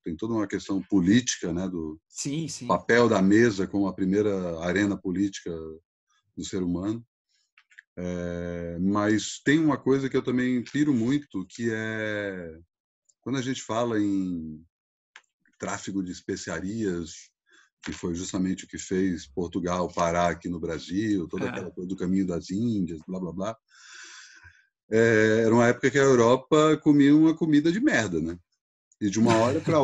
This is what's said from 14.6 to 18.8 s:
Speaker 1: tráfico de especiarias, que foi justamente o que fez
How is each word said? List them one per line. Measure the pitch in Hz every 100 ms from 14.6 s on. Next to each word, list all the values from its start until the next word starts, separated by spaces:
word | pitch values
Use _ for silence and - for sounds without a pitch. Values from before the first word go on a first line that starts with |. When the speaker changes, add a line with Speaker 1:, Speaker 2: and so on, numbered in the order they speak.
| - _ _ _ _ - _ _ _ _
Speaker 1:
tráfico | 92 104 - 98
de | 90
especiarias, | 85 - 92 - 82 92 113 104 85 82 - - _ _ _ _ _
que | -
foi | - 90 85
justamente | 92 98 92 92 -
o |
que |
fez | 85